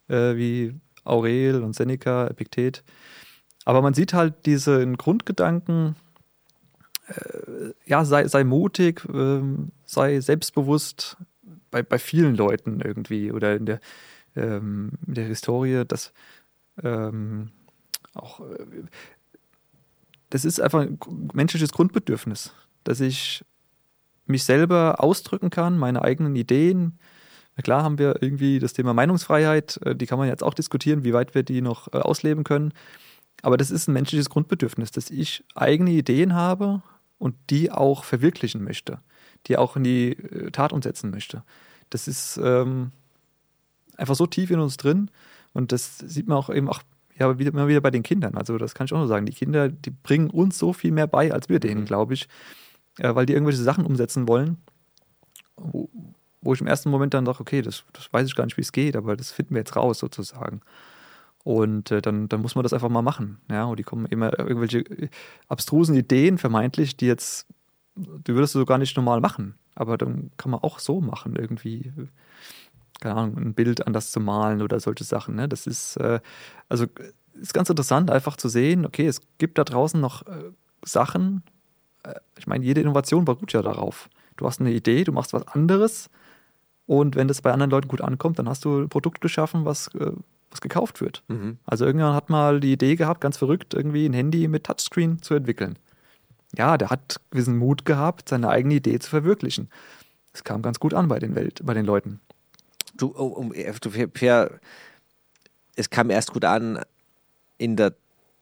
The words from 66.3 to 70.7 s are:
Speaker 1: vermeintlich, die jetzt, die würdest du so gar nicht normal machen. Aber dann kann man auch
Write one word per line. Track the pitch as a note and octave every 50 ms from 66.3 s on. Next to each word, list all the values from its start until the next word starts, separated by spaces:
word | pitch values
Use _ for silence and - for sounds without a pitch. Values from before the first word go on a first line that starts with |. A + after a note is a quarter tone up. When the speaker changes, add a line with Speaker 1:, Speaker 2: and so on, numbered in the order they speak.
| F#3+ E3+
Speaker 1:
vermeintlich, | - A#2+ A2+ A2 A#2 C3 - D#3 D3+ C3+ -
die | - B2+
jetzt, | B2 A#2 - - - - - - _ - _ _ _ _ _ _ _ -
die | F#3+ F3+ - - D3 - - A#2+
würdest | C3 C#3+ C#3+ -
du | C3+
so | B2+
gar | - C3 C3
nicht | C#3 C3 -
normal | C3+ B2+ A#2+ A#2+ A#2
machen. | - - - - G2+ G2 - _ _ _ _
Aber | - A2+ A2+ A#2
dann | - B2 B2 B2 C#3 C#3 B2+ _
kann | - - C3
man | B2 -
auch | - D3+